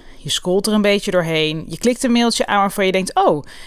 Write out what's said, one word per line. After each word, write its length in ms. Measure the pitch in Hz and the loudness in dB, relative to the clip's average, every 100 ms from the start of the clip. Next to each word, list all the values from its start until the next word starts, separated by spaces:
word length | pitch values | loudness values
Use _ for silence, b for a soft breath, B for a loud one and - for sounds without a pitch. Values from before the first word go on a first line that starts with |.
| B B | B B
Je 140 | 151 | -6
scrolt 360 | - 180 190 226 | -6 0 0 2
er 60 | |
een 100 | 214 | 2
beetje 280 | 202 202 202 | 2 2 0
doorheen. 540 | 180 165 160 156 156 151 | 0 0 0 -2 -4 -8
Je 100 | 170 | -2
klikt 240 | 233 247 | -2 0
een 100 | 254 | 2
mailtje 340 | 233 233 - - | 2 2 0 0
aan 140 | 202 | 0
waarvan 260 | 196 208 190 | 0 0 0
je 60 | |
denkt, 220 | 190 190 | 0 -2
"Oh, 300 | - 381 151 - B | 2 2 2 -4 B